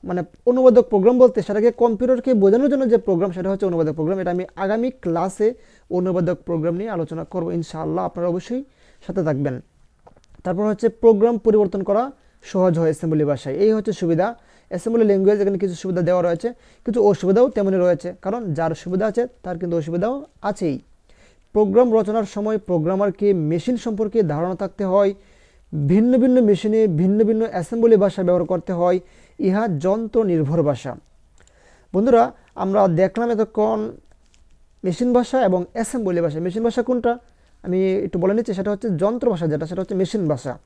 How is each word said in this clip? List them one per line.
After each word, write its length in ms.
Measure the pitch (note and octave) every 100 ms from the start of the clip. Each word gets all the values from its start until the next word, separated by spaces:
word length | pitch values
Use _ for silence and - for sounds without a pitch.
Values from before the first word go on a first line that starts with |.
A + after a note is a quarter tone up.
| C4+
মানে 140 | C4+ E3+ _ -
অনুবাদক 360 | B3 B3+ A#3+ -
প্রোগ্রাম 240 | G#3 F#3+ B3
বলতে, 160 | B3+ G#3+ F#3
সেটাকে 220 | G#3 A3+ A#3
কম্পিউটারকে 480 | A#3+ G#3+ B3 B3+ B3+ A#3+
বোঝানোর 260 | G3 A3 C#4
জন্য 120 | C#4 C4
যে 60 | A3 G3
প্রোগ্রাম, 240 | F3+ G3 F3+
সেটা 140 | F#3
হচ্ছে 140 | G3 G3
অনুবাদক 280 | E3+ D#3 D#3
প্রোগ্রাম। 200 | D#3 F#3+
এটা 120 | F3+ F3
আমি 100 | F#3 -
আগামী 340 | G3 A3 B3 B3+
ক্লাসে 440 | F3+ E3+ F#3 - G#3+ A#3+ - _ _ F3+
অনুবাদক 400 | F3+ F3+ F3+ F3+ -
প্রোগ্রাম 280 | E3+ D#3+ E3+
নিয়ে 100 | A3
আলোচনা 340 | F#3+ D#3 D#3+ E3
করব 140 | F#3 E3+ E3+
ইনশাআল্লাহ, 460 | D#3+ D#3+ D#3 E3 F#3
আপনারা 180 | - F3
অবশ্যই 300 | F3 - B3 C#4+ _ _ _ -
সাথে 180 | F#3 D#3+
থাকবেন। 280 | C3+ C#3+ B2+ - _ _ _ - _ _ -
তারপর 200 | - F3+ G#3+
হচ্ছে 180 | G#3 A#3
প্রোগ্রাম 480 | A3+ A#3 G#3 A3+ A#3
পরিবর্তন 440 | A3+ G#3+ G3+ G3 F#3+
করা 220 | G3+ B3+ C#4 _ _ -
সহজ 220 | G3 F#3 E3
হয় 100 | E3
অ্যাসেম্বলি 340 | D#3 E3 D#3 D3
ভাষায়, 240 | C#3 - C#3+
এই 160 | G#3 A3
হচ্ছে 160 | G#3+ G3+
সুবিধা। 260 | E3+ E3 G3 A#3 _ _ _
অ্যাসেম্বলি 360 | F3+ A3+ A#3 A3
ল্যাঙ্গুয়েজ 360 | G3 F#3+ G#3
এখানে 160 | G3+ G3
কিছু 120 | G3 F3
সুবিধা 260 | F#3+ F3+
দেওয়া 200 | E3+ F3+
রয়েছে, 320 | F3 E3+ A#3 A#3+ _ _ -
কিছু 140 | A3+ G#3
অসুবিধাও 380 | F#3+ F3+ G3 B3+
তেমনই 280 | A3+ G3 F#3+
রয়েছে, 320 | F3+ F3 F3 F3+
কারণ 320 | F#3+ A3+ G#3+
যার 180 | D#3 E3 D#3+
সুবিধা 220 | - F#3 G#3+
আছে 160 | G#3 B3 _
তার 120 | F3+ F3
কিন্তু 160 | F3 E3+
অসুবিধাও 380 | D#3+ F3 G#3 C#4 D4+ _
আছেই। 380 | G3+ G3+ F3 C3+ _ _ _ _ _ _ _
প্রোগ্রাম 340 | G#3+ G#3+ G3+ B3 A3
রচনার 300 | G#3 A3 G3+ -
সময় 220 | G#3 A3
প্রোগ্রামারকে 680 | G#3 F3 D#3 F#3+ G#3 F#3 G3+
মেশিন 440 | F#3 D3+ E3 G3 A#3+ -
সম্পর্কে 380 | G#3 G#3+ A3+
ধারণা 320 | F#3 C#3+ F3 F#3
থাকতে 300 | G3 - G3
হয়, 280 | F#3+ G3+ G3 _ _ _ _ _ D#3+ C#3+
ভিন্ন 260 | F#3 A#3 B3+
ভিন্ন 240 | B3+ B3+
মেশিনে 460 | A3 G3+ G#3+ A3 A3
ভিন্ন 360 | D#3 F#3 G#3
ভিন্ন 240 | A3 A3 A3
অ্যাসেম্বলি 420 | F#3 E3+ A#3 A3+ A3
ভাষা 200 | G3 F#3+
ব্যবহার 220 | F3+ F3+ E3
করতে 280 | F3+ -
হয়, 260 | F3+ F3 F3+ F3+ _ _ _
ইহা 240 | F#3+ G3 A3+ D#3
যন্ত্র 440 | E3+ G#3 A3+ A3+
নির্ভর 380 | G#3+ E3+ C#3+ E3 D3
ভাষা। 260 | C#3 C#3 A#2 _ _ _ _ _ _ _ _ _
বন্ধুরা, 380 | F#3 A#3 A#3 B3 - _ -
আমরা 320 | F#3+ G3 G3
দেখলাম 400 | E3 F#3 F#3+ A#3+ A3
এতক্ষণ 440 | A3 - G#3+ A3 G#3+ A#3+ _ _ _ _ _ _ _ _ F#3
মেশিন 280 | E3+ B3
ভাষা 240 | B3 A#3+ C4 A3
এবং 160 | F#3 F3
অ্যাসেম্বলি 480 | A#3 A3+ C4 G3+ F3
ভাষা। 180 | E3+ D3+
মেশিন 240 | F3 F#3
ভাষা 180 | A#3 A3+
কোনটা 300 | A3+ B3 A#3 A#3+ _ _ _ _
আমি 160 | - F3+ F#3+ F#3+ -
একটু 120 | F3+
বলে 140 | F#3
নিচ্ছি, 200 | G#3+ A#3
সেটা 180 | F#3+ G3
হচ্ছে 160 | G3+ A#3 E3+
যন্ত্র 240 | F#3+ A#3+ B3+
ভাষা 140 | F#3 E3
যেটা, 180 | D3 D#3
সেটা 120 | F3+
হচ্ছে 140 | F#3 G3
মেশিন 320 | F#3 A3 E3+
ভাষা। 220 | C#3 C#3 -